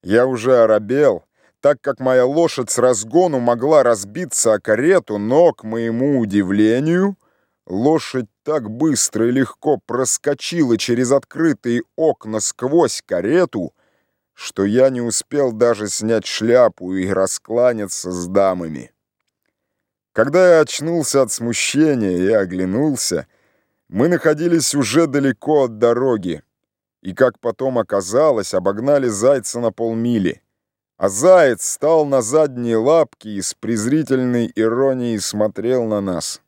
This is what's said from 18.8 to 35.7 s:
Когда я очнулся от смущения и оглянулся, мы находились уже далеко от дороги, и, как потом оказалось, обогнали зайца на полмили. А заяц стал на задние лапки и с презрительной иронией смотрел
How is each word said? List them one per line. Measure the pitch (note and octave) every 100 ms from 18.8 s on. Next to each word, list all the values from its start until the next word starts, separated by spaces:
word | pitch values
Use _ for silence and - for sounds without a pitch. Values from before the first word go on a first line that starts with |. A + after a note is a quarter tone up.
| A#1 _ _ _ _ _ _ _ _ _ _ _ _
Когда | - B2 D#3+ F#3 E3
я |
очнулся | D#3 - C#3+ E3+ C#3+ C#3
от | B2
смущения | - A#2 A2+ - C#3 D#3 C3+ G2+ F2+
и | F#2+
оглянулся, | A2 G2 F#2 F#2 G2+ D#3 C3+ - E2 C2 _ _ _ _ _ _
мы | F#2+ D3
находились | F3 D#3+ D3 E3+ E3 C3+ C#3+
уже | A#2+ B2+ E3
далеко | C#3 C#3 B2 - D3+ C3
от | G#2+
дороги, | A#2 A#2 C3 A2+ F2+ D2+ _ _ _ _ _ _
и, | F#2
как | F2+ B2+ A2
потом | A#2+ G#2+ C3 B2
оказалось, | G#2 G2+ F#2 A2+ D#3 A#2+ G2
обогнали | G2 F2+ G#2 C3 C#3+ B2+
зайца | G2+ A#2+ C#3 - A#2+
на | A#2
полмили. | - A2+ A2+ A#2+ A#2 F#2 - _ _ _ _ _ _
А | G2
заяц | G2 D#3+ F#3 D3 A2 -
стал | - D3 D#3+ D3
на | C3+
задние | A2 D3+ D3+ B2 A#2+ A2+
лапки | A#2+ E3 D3 _ A2
и | G2+
с | F#2+
презрительной | - G#2+ A#2 A2 D3+ D3 C3+ B2+ A#2+ A#2 -
иронией | A2 A#2 C3+ C3 A#2+ A2
смотрел | - G#2 G#2+ G2+ A2